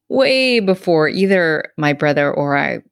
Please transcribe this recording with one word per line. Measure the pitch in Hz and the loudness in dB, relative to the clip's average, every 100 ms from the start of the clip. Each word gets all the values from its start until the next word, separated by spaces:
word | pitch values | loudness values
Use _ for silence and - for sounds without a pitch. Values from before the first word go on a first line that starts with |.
| - | -6
way | 262 262 262 262 240 | 0 2 2 2 0
before | 190 185 - 160 156 | 0 -2 0 2 2
either | - 190 190 165 156 - - | 0 2 2 2 -2 -6 -4
my | 147 | -2
brother | 147 151 143 143 | 0 0 0 0
or | - 143 143 | -2 -2 -2
I | 139 117 - | -2 -6 -10